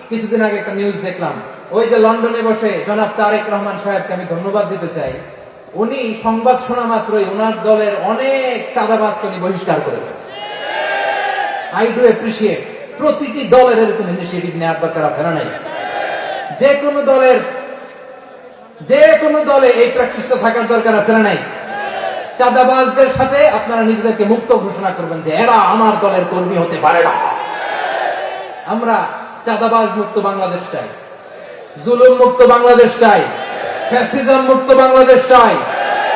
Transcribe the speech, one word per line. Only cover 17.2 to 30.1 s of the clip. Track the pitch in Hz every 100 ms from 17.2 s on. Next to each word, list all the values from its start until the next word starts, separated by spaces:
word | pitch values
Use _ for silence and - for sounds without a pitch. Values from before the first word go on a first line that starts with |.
| 254 226 - - - - - - - - - - - - - -
যে | 151 277 311 311
কোনো | 311 302
দলে | 269 277 262
এই | 226 240
প্র্যাকটিসটা | 247 240 220 - 254
থাকার | 233 233 226
দরকার | 226 226 214
আছে | 214
না | 220
নাই? | 208 170 - - - - - - - - - -
চাঁদাবাজদের | 254 254 254 262 254 269 262 -
সাথে | 262 285 302
আপনারা | 302 220 233
নিজেদেরকে | 220 220 226 220
মুক্ত | 208 226 - 220
ঘোষণা | 190 180 196
করবেন | 175 165 165
যে | 160
এরা | 156 233
আমার | 240 403 220 220 202
দলের | 202 185 175
কর্মী | 185 180 185
হতে | 170 160
পারে | 151 165
না। | - - - - - - - - - - - - - - - - -
আমরা | 220 233 208 - - - - 233
চাঁদাবাজ | 208 - 226 214 214
মুক্ত | 202